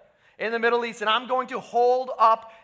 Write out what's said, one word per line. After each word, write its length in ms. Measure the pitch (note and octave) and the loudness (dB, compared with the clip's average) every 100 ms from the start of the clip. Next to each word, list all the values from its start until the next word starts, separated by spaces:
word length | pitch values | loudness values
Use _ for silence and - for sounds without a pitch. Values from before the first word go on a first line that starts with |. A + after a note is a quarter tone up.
| _ _ _ - | _ _ _ -8
in 140 | G#3+ | -4
the 80 | A#3 | -2
Middle 240 | A#3 A#3+ | 0 0
East, 180 | A#3 G#3+ | -2 -4
and 80 | G#3 | -2
I'm 160 | A3+ B3 | -2 0
going 220 | B3+ B3+ | -4 -4
to 120 | A#3+ | -8
hold 520 | - A#3 B3 B3+ B3+ - | -4 0 2 2 -2 2
up 320 | A3+ A3+ - - | 4 4 -2 -20